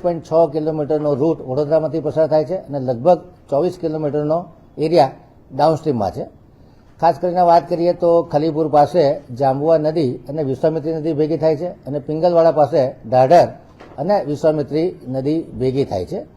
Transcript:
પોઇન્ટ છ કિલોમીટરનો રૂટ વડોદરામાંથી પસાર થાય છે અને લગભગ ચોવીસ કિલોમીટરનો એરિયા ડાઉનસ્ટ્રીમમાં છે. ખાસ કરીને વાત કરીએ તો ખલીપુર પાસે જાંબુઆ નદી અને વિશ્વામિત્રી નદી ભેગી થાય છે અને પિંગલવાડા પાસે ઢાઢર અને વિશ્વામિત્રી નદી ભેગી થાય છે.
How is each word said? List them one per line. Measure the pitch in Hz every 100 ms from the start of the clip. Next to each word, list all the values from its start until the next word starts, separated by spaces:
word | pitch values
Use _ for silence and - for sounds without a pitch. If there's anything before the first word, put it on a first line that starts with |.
પોઇન્ટ | 180 170
છ | - 160 165
કિલોમીટરનો | 156 151 156 143 151 147
રૂટ | 131 160 156
વડોદરામાંથી | 127 131 147 160 156 160
પસાર | 147 156 156
થાય | 156
છે | 147
અને | 185 - 139
લગભગ | 127 117 151 170 - - -
ચોવીસ | 139 175 -
કિલોમીટરનો | 165 156 151 147 151 165 175 - - -
એરિયા | 151 170 135 - - _ - 131
ડાઉનસ્ટ્રીમમાં | 151 160 156 120 98
છે. | - - - _ - - _ _ -
ખાસ | 165 147
કરીને | 180 175
વાત | 175 170 170
કરીએ | 170 170
તો | 170 175 170
ખલીપુર | 165 151 160 151 156
પાસે | 147 147 175 139 151 -
જાંબુઆ | 123 135 139 156 160
નદી | 151 165 127 120
અને | - 151
વિશ્વામિત્રી | 135 131 160 160 147
નદી | 160 151
ભેગી | 147 151 156
થાય | 156 147
છે | 175
અને | - - 143
પિંગલવાડા | 135 156 175 170 165
પાસે | 151 139 151 131 - 113
ઢાઢર | 127 131 170 131 - - - - -
અને | 165 208
વિશ્વામિત્રી | 139 147 160 156 123 147 175 - 123
નદી | 131 135 160
ભેગી | - 117 131 131
થાય | 123 95
છે. | 87 208 311